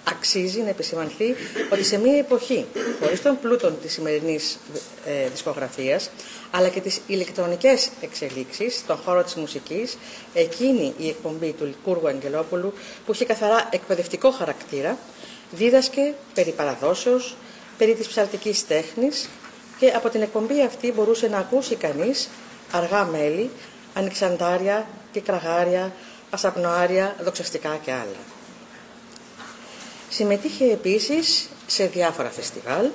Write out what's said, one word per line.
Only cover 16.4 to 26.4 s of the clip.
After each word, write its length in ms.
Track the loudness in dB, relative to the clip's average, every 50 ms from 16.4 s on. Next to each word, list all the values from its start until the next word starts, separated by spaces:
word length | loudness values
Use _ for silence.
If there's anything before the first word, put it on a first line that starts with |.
| 0 0
παραδόσεως, 840 | 2 0 0 -2 0 0 2 2 2 2 4 4 4 2 2 -2 -12 -14 -18 -18 -20 -20 -20 -20 0 2
περί 160 | 4 4 4
της 140 | 4 0 -4
ψαλτικής 600 | 2 0 0 2 0 -4 -4 -2 -2 -2 0 2
τέχνης 640 | 2 0 0 0 -2 0 0 2 2 0 -6 -8 -12 -16 -18 -20 -20 -20 -20 -20 -2 4
και 80 | 6 6 6
από 140 | 6 0 0
την 120 | 0 0
εκπομπή 400 | -2 0 0 -2 0 2 2 4
αυτή 300 | 2 2 2 -2 -4 -2
μπορούσε 360 | 0 2 4 4 4 2 2 0
να 100 | 0 0
ακούσει 380 | -2 2 0 0 2 0 -4
κανείς 540 | -2 -2 -2 -2 0 0 0 0 -2 -4 -6 -10 -18 -18 -18 -20 -20 -16 -4
αργά 320 | -2 -2 0 2 2 2 2
μέλη, 460 | 2 0 0 0 0 2 0 -2 -4 -4 -10 -18 -18 -20 -20 -20 -10 -4
ανοιξαντάρια 960 | -4 -4 -2 -2 0 0 0 2 2 2 2 2 2 2 0 0 0 -2 -6 -12 -18 -20 -8
και 80 | -8 -8
κραγάρια, 720 | -2 -2 -2 -2 0 0 2 2 2 4 2 2 0 -2 -6 -10 -18 -20 -20 -20 -12 -10
ασαπνοάρια, 840 | -8 0